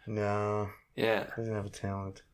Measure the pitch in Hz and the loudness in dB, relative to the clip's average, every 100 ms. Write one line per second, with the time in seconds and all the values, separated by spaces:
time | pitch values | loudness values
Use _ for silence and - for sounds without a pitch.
0 | - 107 104 104 104 104 101 - _ - | -4 0 2 2 2 2 -2 -6 _ 0
1 | 113 107 - - 113 107 101 - 101 98 | 2 4 0 -4 -2 -2 -4 -4 -4 -2
2 | 98 95 - | -4 -8 -16